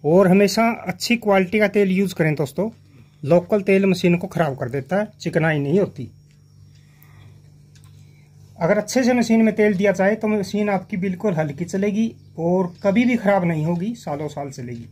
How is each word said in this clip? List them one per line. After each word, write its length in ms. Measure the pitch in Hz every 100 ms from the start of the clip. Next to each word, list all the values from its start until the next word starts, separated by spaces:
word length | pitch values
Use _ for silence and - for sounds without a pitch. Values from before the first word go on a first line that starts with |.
और 240 | 147 175 190
हमेशा 400 | 190 202 196 226 233 -
अच्छी 300 | 175 - 233
क्वालिटी 420 | 214 196 185 214
का 100 | 208
तेल 220 | 214 202
यूज़ 240 | 190 196
करें 200 | 175 156
दोस्तों, 340 | 156 143 - 208 - _ - - _
लोकल 380 | 135 175 175 214
तेल 240 | 196 196 196
मशीन 300 | 180 180 175
को 100 | 185
ख़राब 300 | - 160 135
कर 120 | 123
देता 280 | 139 135 185
है, 120 | 208 -
चिकनाई 380 | 170 160 156 151
नहीं 200 | 143 175
होती। 300 | 185 - 113 - - _ _ - - - _ _ - - - - - - _ - - - - - _ - - -
अगर 200 | 165 202
अच्छे 260 | 208 254
से 100 | 240
मशीन 280 | 247 226 226
में 120 | 220
तेल 200 | 220 214
दिया 180 | 196 202
जाए 220 | 190 196 220
तो 120 | 220
मशीन 400 | 214 185 202 208
आपकी 260 | 196 185 214
बिल्कुल 360 | 190 180 220
हल्की 300 | 160 156 139
चलेगी 460 | 175 196 202 202 226 - - -
और 340 | 170 180 180 -
कभी 220 | 202 190
भी 120 | 247 240
ख़राब 280 | 202 196
नहीं 200 | 175 160
होगी, 300 | 156 175 196
सालों 340 | 233 - 147 151
साल 220 | 147 143
चलेगी। 380 | 139 120 117 113